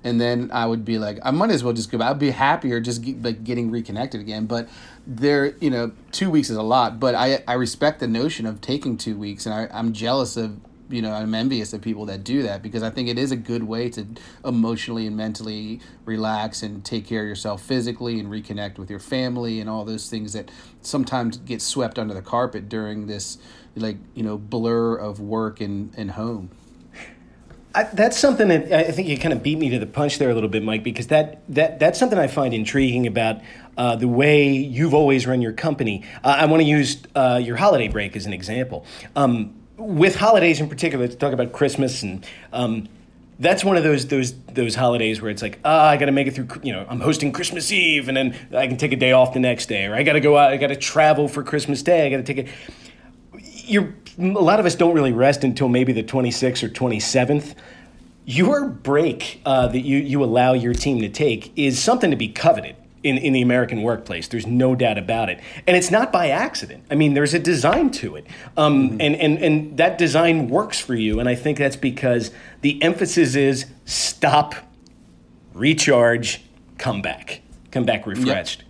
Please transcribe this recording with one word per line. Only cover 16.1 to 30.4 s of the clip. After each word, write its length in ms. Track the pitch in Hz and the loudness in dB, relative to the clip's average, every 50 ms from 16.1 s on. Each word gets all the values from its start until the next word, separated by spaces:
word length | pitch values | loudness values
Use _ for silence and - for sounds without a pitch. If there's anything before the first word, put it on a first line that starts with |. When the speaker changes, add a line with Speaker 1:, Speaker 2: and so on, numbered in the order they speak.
| 110 110 110 110 110 107 107 110 - - 113 | -4 -4 -2 -2 -2 -4 -4 -6 -8 -10 -10
Speaker 1:
and 200 | 107 104 101 101 | -10 -12 -12 -12
take 220 | - 123 110 101 | -8 -8 -8 -6
care 160 | - 117 110 | -6 -6 -6
of 60 | 107 104 | -4 -6
yourself 340 | 104 95 - 107 101 98 | -8 -8 -8 -8 -8 -8
physically 560 | - - 135 131 117 123 117 117 123 120 117 110 | -6 -4 -2 -2 -2 -4 -6 -6 -6 -6 -6 -6
and 100 | 104 101 | -6 -8
reconnect 500 | 104 110 107 - 104 104 104 98 101 - | -10 -10 -10 -8 -8 -8 -8 -8 -10 -12
with 120 | 95 92 | -14 -12
your 80 | 104 95 | -12 -14
family 640 | - - 135 131 127 127 123 123 120 117 113 110 | -10 -6 -4 -4 -4 -4 -4 -6 -6 -6 -6 -6
and 100 | 107 110 | -6 -8
all 140 | 110 110 104 | -8 -8 -8
those 260 | 110 110 107 - - | -8 -10 -10 -10 -10
things 220 | 120 110 107 104 | -10 -8 -8 -8
that 180 | 110 107 95 - - - - - - - | -10 -12 -12 -14 -20 -20 -20 -20 -20 -18
sometimes 560 | - - - 143 131 - 135 127 120 117 110 | -12 -6 -4 -4 -2 -2 -2 -4 -4 -4 -6
get 260 | - - - 120 - | -8 -10 -10 -10 -8
swept 340 | - - - 139 120 110 - | -6 -6 -4 -4 -4 -4 -4
under 160 | 123 110 107 | -6 -8 -6
the 100 | 101 95 | -8 -10
carpet 460 | 95 - - 120 127 123 - 104 101 104 | -8 -4 -2 -2 -2 -2 -6 -10 -12 -8
during 380 | 113 110 107 107 107 107 104 | -8 -8 -8 -6 -8 -10 -8
this, 320 | 104 104 101 - - - - - - - - - - _ | -10 -10 -10 -10 -12 -14 -16 -20 -20 -20 -20 -20 -16 _
like, 220 | - 110 110 104 98 - - - | -8 -6 -6 -8 -10 -14 -18 -10
you 80 | - 120 | -6 -6
know, 120 | 107 104 | -6 -6
blur 600 | 104 104 104 127 117 113 117 117 117 117 117 113 | -8 -8 -6 -6 -4 -2 0 0 2 0 0 -2
of 240 | - 104 107 101 104 | -4 -6 -10 -10 -10
work 400 | 104 104 110 110 110 110 110 - | -8 -6 -4 -4 -4 -4 -6 -8
and, 340 | 107 101 101 98 104 107 - | -8 -6 -6 -8 -8 -10 -10
and 140 | - 104 101 | -10 -10 -10
home. 400 | 95 107 110 117 117 104 92 92 - - - - - - - - - - - - - - - - - - - - - - - - - | -8 -6 -6 -6 -6 -8 -10 -14 -18 -20 -20 -20 -20 -20 -20 -20 -20 -20 -20 -20 -20 -20 -20 -20 -20 -20 -20 -20 -20 -20 -20 -4 -2
Speaker 2:
I, 100 | 196 226 | -2 -2
that's 340 | - - 190 214 240 240 - | 0 2 2 2 4 4 4
something 300 | - 277 254 - 214 196 | 4 4 6 4 4 4
that 220 | 170 151 - - | 4 4 2 2
I 200 | 180 156 165 170 | 2 2 2 2
think 160 | - - 190 165 | -2 -2 -2 -2
you 80 | 147 | -2
kinda 200 | 123 - 165 151 | -2 0 -2 -2
beat 220 | 120 - 143 156 156 | 0 0 -2 0 0
me 120 | 156 131 | 0 0
to 80 | 123 120 | 0 -2
the 80 | 104 | -4
punch 320 | - - 147 147 143 139 - | -4 -2 -2 -2 -2 0 0
there 100 | 143 127 | 2 2
a 60 | 117 | 2
little 160 | 113 | 2